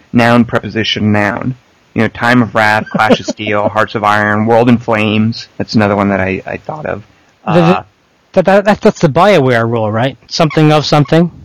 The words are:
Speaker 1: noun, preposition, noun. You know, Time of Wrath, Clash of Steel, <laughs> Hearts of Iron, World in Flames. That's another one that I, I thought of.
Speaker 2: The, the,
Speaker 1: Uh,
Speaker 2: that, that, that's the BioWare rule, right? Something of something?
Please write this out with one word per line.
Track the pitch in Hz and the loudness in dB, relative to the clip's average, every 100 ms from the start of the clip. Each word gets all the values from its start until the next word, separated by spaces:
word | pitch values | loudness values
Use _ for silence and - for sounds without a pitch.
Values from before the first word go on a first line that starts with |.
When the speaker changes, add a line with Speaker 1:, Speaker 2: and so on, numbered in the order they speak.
| - | -4
Speaker 1:
noun, | 120 117 120 117 | 0 2 2 2
preposition, | 117 110 110 104 98 104 | -2 -6 -6 -4 -2 0
noun. | 104 101 - 127 127 _ _ _ - | 0 -2 -4 -8 -10 _ _ _ -4
You | |
know, | 110 | -2
Time | - 120 123 | -2 0 0
of | 107 113 | 0 0
Wrath, | 107 107 - | 0 0 -2
Clash | - 110 107 | -2 0 0
of | - | -4
Steel, | - 107 104 104 | -8 -4 -2 -2
<laughs> | |
Hearts | 107 107 113 | -2 -4 -2
of | |
Iron, | 104 107 104 104 110 | 0 2 0 0 2
World | 113 120 | 2 4
in | 117 | 2
Flames. | 120 110 107 107 110 - - - | 0 -2 0 0 -2 -4 -12 -12
That's | - 123 | -4 0
another | 101 101 | 0 0
one | 101 | 0
that | 98 | -2
I, | 95 95 - | -2 -6 -8
I | 95 | -12
thought | - 156 98 | -12 -12 -10
of. | 95 - _ _ _ - | -10 -12 _ _ _ -2
Speaker 2:
The, | |
the, | 170 | 0
Speaker 1:
Uh, | 165 - - _ _ _ _ | 2 0 -4 _ _ _ _
Speaker 2:
that, | 190 170 196 196 | -2 2 2 2
that, | 202 | 0
that's | 214 - | 0 0
the | 165 | 0
BioWare | 131 196 185 131 117 117 | 2 4 4 2 0 0
rule, | 117 110 | -2 -2
right? | 110 135 127 - | -2 -4 -6 -10
Something | - 160 - 151 | -2 0 2 4
of | 151 139 | 2 2
something? | 151 139 160 170 - | 0 2 2 0 -4